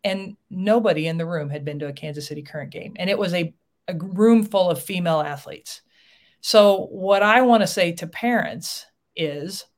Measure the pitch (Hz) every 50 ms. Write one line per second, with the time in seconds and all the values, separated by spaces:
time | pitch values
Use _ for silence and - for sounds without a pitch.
0 | - 202 190 190 196 214 208 _ _ _ 196 185 190 208 220 240 220 202 165 151
1 | 156 165 165 165 170 165 175 160 147 143 147 151 139 151 147 147 151 143 143 -
2 | - 151 143 147 143 - 151 147 147 - - 151 139 - - - - - - -
3 | 180 190 202 - 208 180 170 180 165 165 _ _ _ _ _ _ _ - 180 160
4 | 170 190 180 190 214 226 233 226 208 208 - 196 185 180 165 - - - 196 180
5 | 175 170 160 156 151 147 143 143 - - - - _ - - - _ _ _ _
6 | _ _ _ _ _ _ _ _ - - - 220 208 202 196 190 185 - - 196
7 | 185 196 196 196 202 208 220 247 262 247 233 220 202 - - 208 180 170 170 170
8 | 175 165 - - - 240 240 214 - 76 113 175 165 - - - - _ _ _
9 | _ _ _ - 165 147 143 147 143 180 190 - - _ _